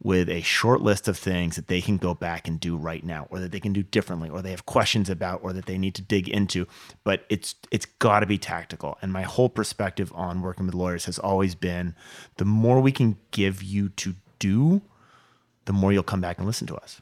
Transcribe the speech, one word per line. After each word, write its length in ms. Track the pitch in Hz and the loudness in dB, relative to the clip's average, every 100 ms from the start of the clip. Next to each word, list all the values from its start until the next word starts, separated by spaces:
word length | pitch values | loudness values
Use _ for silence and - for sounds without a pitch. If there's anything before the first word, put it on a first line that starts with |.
with 240 | - 92 87 | 0 2 2
a 120 | 87 | 0
short 400 | - - 113 131 | 0 2 4 4
list 260 | 113 98 - | 4 2 0
of 100 | 92 | -4
things 380 | 95 90 85 - | -2 0 0 -4
that 120 | - | -2
they 120 | 90 | -2
can 160 | 90 95 | 0 0
go 160 | 90 | 0
back 340 | 85 85 85 - | -4 -6 -8 -6
and 120 | 80 | -6
do 160 | 85 82 | -4 -4
right 300 | 80 80 85 | -6 -8 -8
now, 220 | 78 71 | -10 -10
or 100 | 92 | -10
that 120 | 92 | -8
they 80 | 95 | -6
can 120 | 104 | -2
do 120 | 98 | -2
differently, 460 | 95 110 95 85 82 | 0 -2 -2 -6 -6
or 120 | 85 | -8
they 100 | 95 | -8
have 140 | 90 - | -10 -2
questions 440 | 131 101 113 95 | 2 2 2 0
about, 300 | 85 90 92 | -2 -4 -6
or 100 | 95 | -6
that 120 | 92 92 | -8 -6
they 120 | 92 | -2
need 180 | 95 - | -2 -4
to 60 | |
dig 260 | 95 101 92 | 0 0 2
into. 400 | 104 98 90 87 - - - | 0 0 0 -4 -8 -20 -6
But 200 | - 98 - | -2 -2 0
it's, 260 | 107 - - - | -4 -4 -14 -4
it's 160 | 107 - | -4 -4
gotta 400 | - 113 104 101 | 0 4 4 4
be 120 | 101 | 0
tactical. 600 | - 87 - 85 73 - | -2 -8 -8 -10 -8 -6
And 120 | 95 | -6
my 80 | 95 | -4
whole 260 | 92 - 127 | -4 2 2
perspective 640 | - 104 - 98 - 92 | 2 -4 -2 -4 -2 -6
on 280 | 87 90 90 | -4 -6 -4
working 240 | 90 90 92 | -6 -4 -4
with 100 | 90 | -2
lawyers 300 | 90 87 - | -2 -4 -6
has 140 | 85 | -4
always 360 | 98 95 95 85 | 0 2 2 0
been, 400 | 92 87 90 - - - - - | -4 -2 -4 -8 -16 -20 -16 -2
the 80 | 98 | 2
more 360 | 110 113 131 | 4 6 6
we 100 | 135 | 6
can 240 | 135 117 98 - | 4 2 2 -6
give 340 | - 98 95 | 0 0 0
you 260 | 95 101 98 | -4 -2 -2
to 260 | - 95 92 _ - | -4 -6 -8 _ -4
do, 420 | 98 107 151 196 - _ _ _ _ _ _ _ - | 2 4 4 4 0 _ _ _ _ _ _ _ -2
the 80 | |
more 200 | 98 95 | 2 4
you'll 100 | 98 | 4
come 160 | - 95 | 2 -2
back 180 | 90 90 | -2 -4
and 80 | 95 | -4
listen 200 | - - | -4 -6
to 80 | - | -10
us, 240 | - - | -14 -20